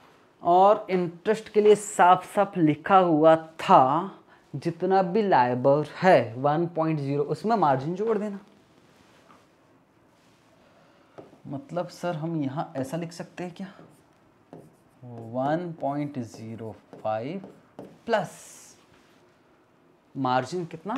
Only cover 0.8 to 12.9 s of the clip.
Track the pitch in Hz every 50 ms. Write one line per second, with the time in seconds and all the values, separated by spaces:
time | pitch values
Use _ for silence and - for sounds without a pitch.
0.8 | 214 - 190 180 180 170 170 - - 208 214 214 - - - 214 208 214 208 202
1.8 | - - - - 185 180 185 180 - - - 208 196 196 - 185 160 151 147 147
2.8 | - - 196 190 185 175 160 147 156 160 160 160 160 - - - - - 185 156
3.8 | 131 131 143 165 190 190 - - _ _ _ _ _ _ - 135 - 170 165 165
4.8 | 185 185 190 196 190 175 180 226 208 190 165 135 123 123 123 123 127 139 143 151
5.8 | 151 - - - 180 185 175 135 117 113 113 127 135 143 151 160 170 170 170 160
6.8 | 160 160 160 147 139 139 143 147 143 147 156 - - 214 233 208 165 143 135 131
7.8 | 135 160 180 180 214 226 220 196 208 208 196 196 - _ _ _ _ _ _ _
8.8 | _ _ _ _ _ _ _ _ _ _ - _ _ _ _ _ _ _ _ _
9.8 | _ _ _ _ _ _ _ _ _ _ _ _ _ _ _ _ _ _ _ _
10.8 | _ _ _ _ _ _ _ - - - _ _ - 135 139 135 - - 160 175
11.8 | 180 175 - - - 175 175 151 160 170 165 156 143 135 131 165 160 - - 139
12.8 | 131 -